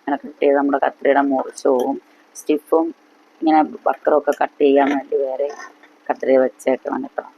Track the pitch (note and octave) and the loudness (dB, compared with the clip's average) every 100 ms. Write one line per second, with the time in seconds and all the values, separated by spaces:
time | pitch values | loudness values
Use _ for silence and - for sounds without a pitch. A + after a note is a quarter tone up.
0 | - C#3 - - C#3+ C#3 C#3 C#3 C#3 - | -4 -6 -6 -2 2 2 2 0 -2 -2
1 | C#3+ C3+ C#3 C3+ B2+ - C#3 B2+ B2 D3+ | 0 2 2 -2 -4 -4 0 0 0 -6
2 | _ _ _ - - D3+ - D#3+ - - | _ _ _ -20 -4 -4 0 0 0 -6
3 | _ _ _ _ D#3+ D#3 D3+ - - - | _ _ _ _ 0 2 2 -2 -6 -2
4 | - D3+ D3 C#3+ D3 _ D3 C#3 C#3 C#3+ | 0 0 0 -4 -4 _ 2 4 2 0
5 | C3+ D3 C3+ C3 C#3+ D3 - - - _ | -2 -4 -4 -4 -6 -6 -18 -20 -20 _
6 | - - B2+ C3 C3 - - C3 - C3+ | -8 -6 2 2 2 -2 -4 -2 -4 -8
7 | C3 - - | -8 -10 -12